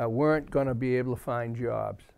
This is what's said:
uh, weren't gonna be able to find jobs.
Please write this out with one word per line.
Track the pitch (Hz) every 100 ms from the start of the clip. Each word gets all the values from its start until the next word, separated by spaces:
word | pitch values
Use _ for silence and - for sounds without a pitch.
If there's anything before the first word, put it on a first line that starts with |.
uh, | 117
weren't | 117 151 156 147
gonna | 143 135
be | 120 127 123
able | 127 120
to |
find | - 120 117 117
jobs. | 117 113 104 101 -